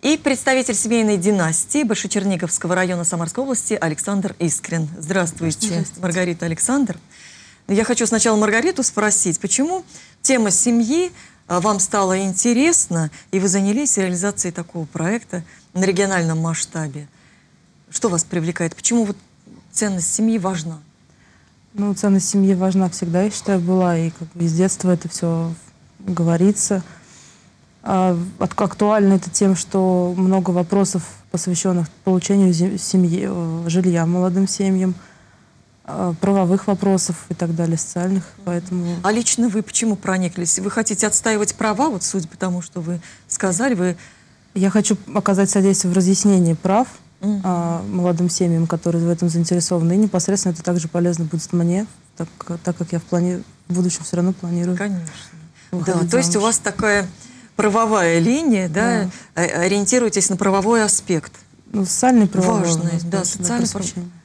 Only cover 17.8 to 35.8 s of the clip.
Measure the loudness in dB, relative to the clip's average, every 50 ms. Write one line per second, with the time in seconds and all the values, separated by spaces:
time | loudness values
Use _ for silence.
17.8 | _ _ -10 -4 -2 0 0 0 -4 -2 -4 -4 -4 -4 -4 -4 -4 -6 -6 -4
18.8 | -4 -2 0 0 0 0 -4 -10 -12 _ _ _ _ -20 -20 -20 -20 _ -6 -4
19.8 | -2 -2 -2 -2 -4 -4 -2 0 0 0 0 0 -2 -2 -4 -4 -6 -8 -12 -14
20.8 | -16 _ _ _ _ _ _ _ _ _ _ _ _ _ _ _ _ _ _ -4
21.8 | -2 -2 -2 0 2 2 2 4 2 2 2 2 4 4 4 4 2 2 2 2
22.8 | 2 0 0 -4 -6 -2 0 0 0 0 -2 -4 -2 0 0 0 2 2 2 2
23.8 | 4 2 2 2 0 -2 -4 -6 -14 -16 -6 -2 -2 0 2 2 2 2 0 0
24.8 | 0 0 0 0 0 -6 -8 -4 -2 -2 -2 -2 -2 -4 -6 -10 -14 -20 _ _
25.8 | _ -20 _ _ -8 -6 -2 0 2 2 4 4 4 4 4 2 0 -2 -2 -2
26.8 | -4 -8 -16 -20 -20 -20 -20 -20 -20 -20 -20 -20 _ -20 _ _ _ _ _ _
27.8 | _ -2 2 2 4 2 2 0 -2 -6 -6 -4 -6 -4 -2 0 -2 -2 0 0
28.8 | 2 4 4 4 6 6 4 4 2 -2 -2 2 2 2 2 2 -2 -2 0 0
29.8 | 2 2 2 2 2 0 0 0 2 2 2 2 2 2 0 0 0 2 2 2
30.8 | 2 2 0 -4 -6 -6 -16 -20 -20 _ -6 -6 -2 -2 -4 -2 0 0 0 0
31.8 | -2 -4 -6 -6 _ 2 2 2 2 2 4 4 6 4 4 4 2 0 0 -4
32.8 | -6 0 2 4 4 4 2 0 -2 -4 -4 -4 -4 -4 -6 -6 -4 -2 0 2
33.8 | 2 2 2 2 2 2 2 2 2 2 2 2 0 0 0 -2 0 2 2 2
34.8 | 0 0 -2 -4 -10 -20 -20 -20 -20 _ _ _ _ _ _ _ _ _ _ _